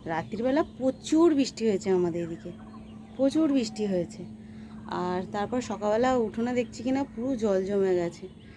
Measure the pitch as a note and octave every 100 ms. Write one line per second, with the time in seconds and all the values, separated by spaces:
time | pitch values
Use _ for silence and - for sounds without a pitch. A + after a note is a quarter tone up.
0 | D#3+ D#3+ D#3+ G#3 B3+ C#4+ E4+ - C4 C4
1 | - D#4 E4+ C#4 A#3+ - A3 F#3+ G3 F#3
2 | F3 E3+ E3 E3 F3 F3 - - - -
3 | - - C4+ D4+ D#4+ C#4 A3 G#3+ G#3 F3+
4 | E3 - F3+ - - - - - - F3
5 | F3+ F3+ F3+ G#3 G#3 B3+ A3 F#3+ G#3 A3
6 | B3+ B3+ G#3+ A3+ A#3+ B3 A3+ - A#3+ C4
7 | C4+ A3+ B3+ A#3+ G#3+ F#3+ F#3+ G3+ F#3+ F3+
8 | E3+ - F#3+ - -